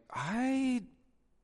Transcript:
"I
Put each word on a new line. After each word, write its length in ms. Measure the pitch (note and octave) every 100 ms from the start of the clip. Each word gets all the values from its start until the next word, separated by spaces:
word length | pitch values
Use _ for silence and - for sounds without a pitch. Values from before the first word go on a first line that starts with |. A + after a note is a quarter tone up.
| -
"I 720 | - C#3+ A3 C4 C4+ C4 B3 F3 - - _ _ _